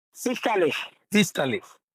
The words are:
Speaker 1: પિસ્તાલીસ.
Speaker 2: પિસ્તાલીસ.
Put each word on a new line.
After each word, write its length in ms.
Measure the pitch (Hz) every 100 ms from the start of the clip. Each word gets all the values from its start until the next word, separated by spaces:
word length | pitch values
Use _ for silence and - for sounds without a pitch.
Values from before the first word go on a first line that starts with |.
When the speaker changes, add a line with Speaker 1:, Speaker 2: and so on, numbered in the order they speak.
| _ -
Speaker 1:
પિસ્તાલીસ. 520 | 247 247 254 208 160 - - - _
Speaker 2:
પિસ્તાલીસ. 520 | 208 202 - 139 104 - - _